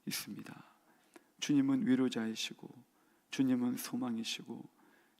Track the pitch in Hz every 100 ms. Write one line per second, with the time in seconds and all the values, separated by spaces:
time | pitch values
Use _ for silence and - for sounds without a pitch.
0 | - - - 101 - - - _ _ _
1 | _ - _ _ - 147 139 135 113 127
2 | 127 120 110 110 - - - - _ _
3 | _ _ _ - 135 123 123 123 - 120
4 | 127 113 113 - - 120 - _ _ _
5 | _